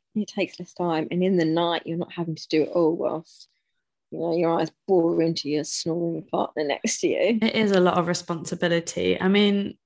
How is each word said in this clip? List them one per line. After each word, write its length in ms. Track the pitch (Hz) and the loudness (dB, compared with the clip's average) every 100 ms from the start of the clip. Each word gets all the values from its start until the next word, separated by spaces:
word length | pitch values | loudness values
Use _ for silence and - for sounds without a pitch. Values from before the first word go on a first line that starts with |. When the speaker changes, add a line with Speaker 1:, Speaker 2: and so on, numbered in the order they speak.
| _ | _
Speaker 1:
It 140 | 214 202 | -6 -4
takes 300 | - 185 - | -4 -4 -6
less 140 | 180 | -12
time, 340 | - 175 160 156 | -4 -2 0 -2
and 120 | 175 | 0
in 140 | 185 180 | 2 2
the 80 | |
night 380 | 160 165 170 165 | 2 2 0 -2
you're 140 | - 165 | -4 -6
not 140 | - | -6
having 220 | 175 170 | -6 -6
to 140 | 156 - | -8 -2
do 140 | 156 | 0
it 80 | 143 | 2
all 260 | 175 160 170 | 2 2 0
whilst, 520 | - 156 - - - _ _ _ _ _ _ | -2 -4 -10 -20 -20 _ _ _ _ _ _
you 80 | 160 | -8
know, 180 | 165 165 | -2 0
your 220 | 165 165 | 0 0
eyes 120 | 160 - - | -2 -6 0
bore 340 | 185 165 170 | 2 4 2
into 260 | 165 165 143 | 0 0 -4
your 140 | 147 | -4
snoring 580 | 156 - 165 170 170 160 | -2 -4 -4 -2 -4 -6
partner 400 | - 185 - - | -6 -4 -4 -4
next 360 | 147 - 220 - | -4 -2 -2 0
to 80 | 156 | 0
you. 300 | 90 190 226 | 2 2 2
Speaker 2:
It 120 | 220 | 2
is 180 | 220 214 | 2 2
a 80 | 190 | 4
lot 180 | 180 175 | 4 4
of 80 | 170 | 0
responsibility. 1120 | 175 - 165 175 175 175 170 170 87 90 - | -2 -4 -6 -6 -2 0 0 -2 -2 0 2
I 80 | 190 | 4
mean, 480 | 202 202 202 196 - | 4 4 2 -2 -10